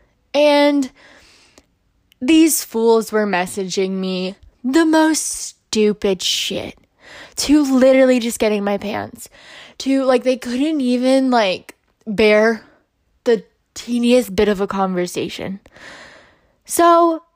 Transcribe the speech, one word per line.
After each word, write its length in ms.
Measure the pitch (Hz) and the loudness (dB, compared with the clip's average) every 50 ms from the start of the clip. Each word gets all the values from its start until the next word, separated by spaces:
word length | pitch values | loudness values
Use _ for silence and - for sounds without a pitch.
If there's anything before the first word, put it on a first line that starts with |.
| _ _ _ _ _ _ | _ _ _ _ _ _
and 580 | - 277 294 294 294 285 285 294 294 285 269 247 - _ - - - - _ _ _ _ _ _ _ _ _ _ _ _ _ _ _ _ _ _ _ - | 0 2 2 4 4 4 4 2 2 0 -2 -4 -8 _ -20 -20 -20 -20 _ _ _ _ _ _ _ _ _ _ _ _ _ _ _ _ _ _ _ -6
these 420 | 254 254 320 320 330 320 - - | -2 2 4 4 4 4 2 -2
fools 480 | - - - 226 226 233 233 226 214 - | -6 -6 -4 0 2 2 2 2 0 0
were 160 | 214 214 208 | -2 -2 0
messaging 640 | 208 190 175 185 185 - 208 190 185 175 202 190 190 | 0 -2 -2 -4 -4 -6 -8 -8 -6 -4 -4 -2 -2
me 460 | 190 190 190 185 185 180 185 185 196 _ _ - _ _ | -2 -4 -4 -4 -4 -4 -6 -8 -10 _ _ -20 _ _
the 220 | - 247 269 330 330 | -4 0 2 2 2
most 360 | 320 311 311 311 311 311 - | 4 4 2 2 2 0 -2
stupid 1000 | - - - - - - - _ _ - - 220 214 208 208 - - 202 190 180 | -4 -8 -10 -10 -12 -14 -16 _ _ -4 -2 0 0 0 0 -2 -2 -4 -4 -4
shit, 560 | - - - - - - 190 208 - - - _ _ _ _ _ - - - - - - - | -4 -6 -4 -4 -6 -6 -8 -10 -10 -12 -16 _ _ _ _ _ -20 -20 -20 -20 -20 -16 -10
to 260 | - - - 285 302 | -6 -2 2 2 2
literally 580 | 294 269 269 254 254 269 262 262 262 254 254 247 | 2 2 2 4 4 4 6 6 4 4 2 2
just 180 | 220 233 - - | 0 -4 -4 -2
getting 240 | 233 214 214 208 | -2 -2 -2 -2
my 160 | 202 202 202 202 | -2 -4 -4 -4
pants, 500 | 208 202 - - - - - - - - _ - - - - - - - _ - | -6 -8 -8 -10 -10 -12 -16 -20 -20 -20 _ -20 -20 -20 -20 -20 -20 -20 _ -10
to, 260 | - 262 269 269 269 | -4 -2 -2 0 2
like, 180 | 254 254 247 | 2 0 0
they 140 | 247 254 262 | 2 0 -2
couldn't 440 | 254 - 240 240 254 285 320 320 294 | -2 -4 -6 -4 -2 -2 -2 -2 -2
even, 500 | 254 247 247 247 247 262 262 269 262 262 | -2 0 0 0 0 2 2 2 2 2
like, 440 | 247 233 214 190 180 - - - - _ _ _ _ _ - | 2 2 0 0 -2 -6 -10 -18 -20 _ _ _ _ _ -12
bear 560 | 220 208 180 220 214 214 214 214 226 226 214 - _ _ _ _ _ _ _ _ _ _ _ - | -6 -2 2 2 4 4 4 4 2 0 -2 -8 _ _ _ _ _ _ _ _ _ _ _ -2
the 180 | 240 233 208 - _ _ _ _ _ - | 0 0 0 -2 _ _ _ _ _ -20
teeniest 640 | - - 233 240 240 240 240 247 254 240 202 190 | -16 -10 -6 -4 -2 2 2 2 2 2 0 -2
bit 120 | 190 208 202 | -2 0 0
of 120 | 208 185 | 0 -2
a 60 | 202 | -4
conversation. 920 | 196 202 196 190 190 185 180 180 180 - - 117 180 - - - - 196 202 _ - _ - - - - - - - - - _ _ _ _ _ _ _ _ _ | -4 -4 -2 -2 -2 -2 -4 -4 -6 -6 -8 -8 -8 -8 -10 -10 -10 -12 -12 _ -20 _ -20 -20 -20 -20 -20 -20 -20 -20 -20 _ _ _ _ _ _ _ _ _
So, 580 | - - - 339 339 339 339 339 330 330 311 - _ _ | -6 -2 2 4 4 6 6 4 2 0 -2 -8 _ _